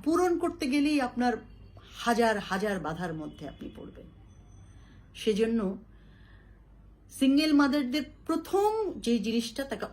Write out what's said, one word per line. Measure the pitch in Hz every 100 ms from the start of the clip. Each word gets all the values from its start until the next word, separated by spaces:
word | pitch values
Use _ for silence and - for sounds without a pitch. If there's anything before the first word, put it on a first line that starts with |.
পূরণ | 294 339 359 339
করতে | 339 - 277
গেলেই | 285 285 294
আপনার | 247 240 247 220 - - - - -
হাজার | - 233 226 226 202
হাজার | - 190 208 190
বাধার | 156 160 180
মধ্যে | 160 151 - 143
আপনি | - - -
পড়বেন। | - - - - - - - - - - - - - -
সেজন্য | 226 202 220 226 190 196 - - - - - - - - - - - - -
সিঙ্গেল | - 269 277 311
মাদারদের | 285 277 294 247 302 294 - -
প্রথম | 330 320 392 415 440 403 240
যে | 233 233
জিনিসটা, | 202 233 226 -
তাকে | 277 233 196